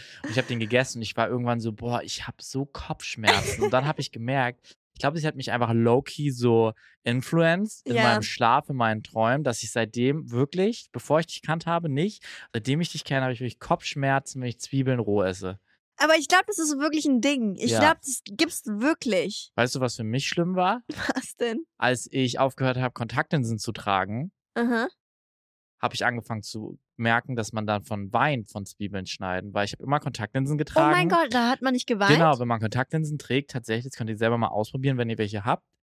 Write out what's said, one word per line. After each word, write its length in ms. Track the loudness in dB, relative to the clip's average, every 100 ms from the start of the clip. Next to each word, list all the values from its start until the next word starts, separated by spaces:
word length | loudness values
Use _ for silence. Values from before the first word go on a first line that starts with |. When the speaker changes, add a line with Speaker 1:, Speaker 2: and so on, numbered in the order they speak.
| -20 -12
Speaker 1:
und 80 | -6
ich 60 | -2
hab 100 | -2
den 120 | -2
gegessen 380 | 2 2 2 -2
und 60 |
ich 120 | -6 -2
war 140 | 0
irgendwann 300 | 0 -2 -2
so, 100 | -2
„Boah, 300 | -6 -4 -4
ich 240 | -4 -8 -10
hab 140 | -12
so 240 | -8 -6 -6
Kopfschmerzen.“ 960 | -8 -10 -10 -10 -4 0 2 0 -2
Und 80 | 0
dann 160 | 2 0
hab 120 | -2
ich 120 | -6
gemerkt, 640 | -6 -2 0 0 -4 -16 -20 _
ich 60 | -4
glaub, 140 | -2 0
sie 100 | -2
hat 100 | -4
mich 140 | -2
einfach 180 | 0 2
low-key 600 | 4 6 4 2 -4 -4
so 420 | 0 4 6 4 0 -12 _
influenced 840 | -2 -2 0 2 4 2 -2 -6 -2
in 80 | 2
Speaker 2:
Ja. 80 |
Speaker 1:
meinem 180 | 4 2
Schlaf, 460 | 0 2 4 4 2
in 60 | 0
meinen 280 | 0 0
Träumen, 400 | -2 0 2 2
dass 200 | 0 -2
ich 80 | -4
seitdem 600 | -2 -2 0 0 0 -2
wirklich, 580 | 0 0 2 0 -2 -8
bevor 280 | -10 0 2
ich 60 | 0
dich 140 | -6
kannt 240 | -4 -4 -2
habe, 200 | -2 0
nicht, 340 | 0 -2 -4 -14 -18 -10
seitdem 300 | -6 -2 0
ich 100 | -2
dich 120 | -6 -4
kenne, 200 | 0 0
hab 60 |
ich 80 | -2
wirklich 200 | -6 -6
Kopfschmerzen, 840 | -2 -2 -2 -2 2 2 0 -6
wenn 80 | -8
ich 100 | -8
Zwiebeln 400 | -4 0 2 2
roh 240 | 2 2
esse. 360 | 2 0 -6 -8 _ _ _ 0
Speaker 2:
Aber 140 | 4 4
ich 100 | 4
glaub, 160 | 2 2
das 120 | 0
ist 180 | -2 0
wirklich 260 | 0 0 2
ein 140 | 2
Ding. 360 | 2 2 0 -2
Ich 160 | 0
Speaker 1:
Ja. 80 | 4
Speaker 2:
glaub, 180 | 4 4
das 200 | -2 -8 -6
gibt's 380 | -2 -2 -2 -6
wirklich. 840 | -2 0 0 0 0 0 -4 -6 0
Speaker 1:
Weißt 200 | 0 0
du, 40 |
was 160 | -2 -2
für 80 | -4
mich 220 | -2 -2
schlimm 280 | -2 0 0
war? 260 | 0 0 -6
Speaker 2:
<laughs> 240 | -6 -4 -4
Was 200 | -6 -6
denn? 300 | -4 -4 -8 -2
Speaker 1:
Als 300 | 0 0 -2
ich 280 | -2 0 2
aufgehört 380 | 0 0 0 0
hab, 160 | -2
Kontaktlinsen 640 | -4 -4 -2 0 0 0 -2
zu 120 | -4
tragen, 580 | -6 0 0 0 -4 -8 -12 _ -2
Speaker 2:
Aha. 320 | 0 0 -2 -6 _ _ _ _ _ _ _ _
Speaker 1:
hab 120 | -6
ich 120 | -2 -2
angefangen 380 | -2 -4 -8
zu 360 | -8 -10 -10 -12 _ -4
merken, 380 | 2 2 0 -4
dass 180 | -4
man 120 | -4 -2
davon 460 | -2 -2 -8 -2
weint, 380 | 2 2 0 -6
von 160 | -10 -12
Zwiebeln 400 | -8 -8 -6 -8
schneiden, 480 | -6 -4 -4 -2
weil 120 | -2 -2
ich 60 |
hab 60 | -4
immer 200 | -2 -2
Kontaktlinsen 560 | -2 -6 -4 -2 0 -2
Speaker 2:
Oh 20 |
mein 0 |
Speaker 1:
getragen. 520 | 0 4 6 6 4
Speaker 2:
Gott, 240 | 4 4
da 160 | 2 2
hat 120 | 0
man 120 | 0
nicht 140 | -2 0
geweint? 240 | 2 6
Speaker 1:
Genau, 240 | 6 6 4
wenn 80 | 2
man 120 | 0
Kontaktlinsen 580 | 0 0 0 0 -2 -4
trägt, 340 | -2 -2 -2
tatsächlich, 340 | -6 -4 -4 -4
das 120 | -6
könnt 120 | -6
ihr 80 | 0
selber 200 | 2 2
mal 120 | 0
ausprobieren, 480 | 0 -2 -2 0 0
wenn 120 | 0
ihr 80 | -2
welche 280 | -2 -2 -2
habt. 180 | -2 _ _ _ _